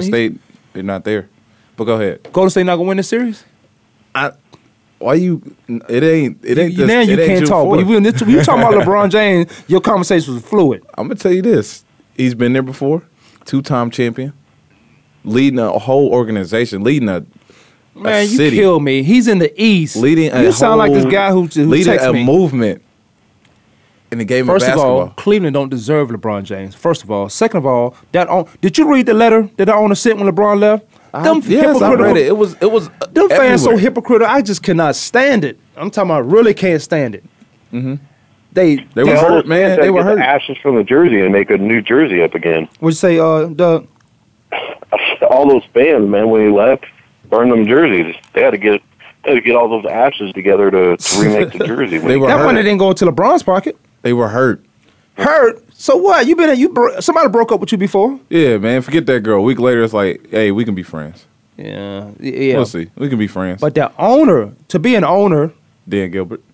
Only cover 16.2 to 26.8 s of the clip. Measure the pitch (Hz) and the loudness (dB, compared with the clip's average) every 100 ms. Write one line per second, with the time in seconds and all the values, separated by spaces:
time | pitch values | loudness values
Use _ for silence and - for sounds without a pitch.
16.2 | 113 107 90 110 120 95 107 147 110 90 | -2 -4 -4 -4 -4 -4 -2 0 -2 -4
17.2 | 71 _ _ _ _ _ _ - 214 214 | -8 _ _ _ _ _ _ -10 -4 -2
18.2 | 208 254 151 - 196 165 143 135 135 247 | 0 0 2 2 2 2 0 -2 2 2
19.2 | 233 196 156 - 220 196 156 107 131 160 | 4 2 0 0 2 2 0 0 2 2
20.2 | 156 127 - - 254 220 214 139 135 196 | 2 2 2 2 2 2 2 2 2 0
21.2 | 196 185 170 156 151 156 - - 131 120 | 2 0 0 0 2 2 2 2 0 0
22.2 | 123 165 175 131 110 85 _ _ _ _ | 2 2 2 0 -2 -4 _ _ _ _
23.2 | _ _ _ _ _ _ _ _ - 117 | _ _ _ _ _ _ _ _ -12 -8
24.2 | 107 127 127 190 123 135 135 127 90 - | -2 -2 2 2 2 2 2 0 -2 -4
25.2 | - 202 170 139 135 131 110 151 135 110 | 0 0 0 -2 -4 -6 -2 -2 -2 -6
26.2 | 110 101 98 98 95 - | -6 -6 -6 -10 -12 -6